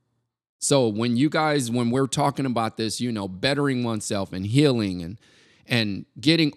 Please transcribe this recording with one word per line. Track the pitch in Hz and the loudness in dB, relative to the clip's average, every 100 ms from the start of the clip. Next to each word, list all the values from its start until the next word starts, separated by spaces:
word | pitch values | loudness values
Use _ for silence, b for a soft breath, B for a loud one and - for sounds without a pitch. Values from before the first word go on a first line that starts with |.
| _ _ _ _ _ - | _ _ _ _ _ -8
So | - 139 120 | 0 2 2
when | 104 120 117 | 0 0 2
you | 151 | 2
guys, | 165 156 147 120 | 2 0 0 0
when | 120 120 | 0 0
we're | 127 135 | 2 0
talking | - 143 135 135 | 0 0 0 -2
about | 117 110 - | -2 -2 -4
this, | 110 - | -6 -4
you | 120 | -4
know, | 113 98 | -4 -6
bettering | 92 135 143 143 127 | -2 -2 0 0 0
oneself | 120 110 - 104 98 | -2 -4 -4 -4 -4
and | 92 101 | -4 0
healing | 123 151 120 104 90 | 4 4 4 0 -4
and, | 85 113 b b b b - | -8 -12 b b b b -2
and | 120 110 95 - - | 0 0 -4 -8 -4
getting | 120 165 151 | 2 4 2